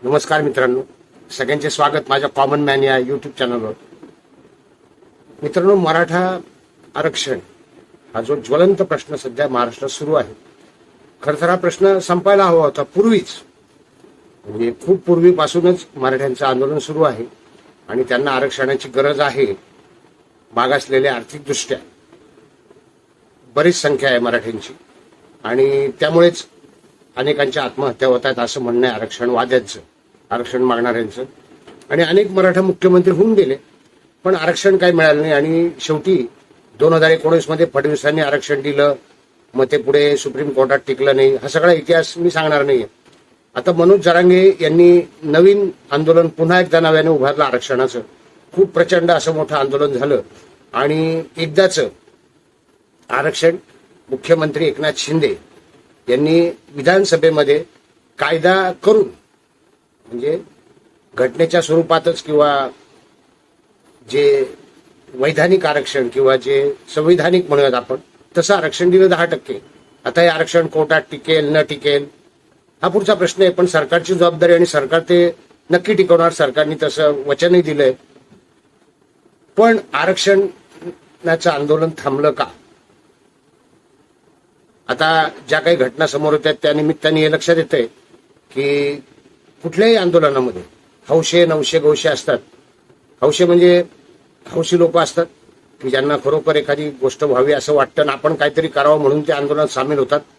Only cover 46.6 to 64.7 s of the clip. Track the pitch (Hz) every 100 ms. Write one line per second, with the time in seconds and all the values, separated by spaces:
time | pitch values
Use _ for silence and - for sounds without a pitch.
46.6 | 180 165 165 156 156 156 131 143 143 123
47.6 | - 127 131 123 113 _ _ _ _ -
48.6 | 185 - 165 180 170 165 160 156 143 147
49.6 | 135 139 147 131 143 127 - - _ _
50.6 | _ 113 143 156 160 165 160 - 165 151
51.6 | 190 185 117 - _ _ _ _ _ _
52.6 | _ _ _ _ _ 123 143 - 165 175
53.6 | _ _ _ _ _ 131 - 165 156 147
54.6 | 160 131 151 143 - 156 139 95 _ _
55.6 | _ _ _ _ - 127 151 165 170 -
56.6 | _ 143 139 190 196 165 160 151 139 147
57.6 | - _ _ _ _ _ 139 165 165 190
58.6 | 185 175 190 214 127 - _ _ _ _
59.6 | _ _ _ _ _ 120 135 170 208 _
60.6 | _ _ _ _ _ - 127 123 165 170
61.6 | 160 160 165 160 170 165 - 151 147 143
62.6 | 131 - _ _ _ _ _ _ _ _
63.6 | _ _ _ _ 110 131 143 139 127 -
64.6 | -